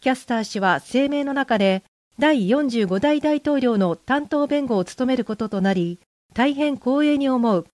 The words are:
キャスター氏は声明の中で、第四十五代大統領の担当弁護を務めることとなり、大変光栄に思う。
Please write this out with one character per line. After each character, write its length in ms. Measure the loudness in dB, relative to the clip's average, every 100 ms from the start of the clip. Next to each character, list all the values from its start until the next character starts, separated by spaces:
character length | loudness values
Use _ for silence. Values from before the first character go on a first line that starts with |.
キ 80 | 0
ャ 40 |
ス 120 | -2 -2
タ 140 | -6
ー 40 |
氏 160 | -4 -2
は 200 | 0 0
声 280 | 0 0 0
明 160 | -2
の 80 | -4
中 240 | -4 -2 2
で、 280 | 2 2 -4 _ _ -2
第 300 | 2 2 2
四 180 | 0 0
十 180 | 0 0
五 140 | 0
代 200 | 2 0
大 180 | 0 0
統 220 | 0 0
領 180 | 2 2
の 180 | 0 -2
担 300 | -2 -4 -2
当 200 | -2 0
弁 200 | -2 0
護 100 | -2
を 80 |
務 240 | -2 -4 -2
め 80 | -2
る 80 |
こ 120 | -4 -6
と 120 | -6
と 120 | -2
な 100 | 0
り、 280 | 0 -2 -6 _ _ _
大 180 | -2 0
変 240 | 0 -2 -2
光 320 | -2 0 2
栄 80 | 2
に 140 | 0
思 260 | 0 2 0
う。 100 | -2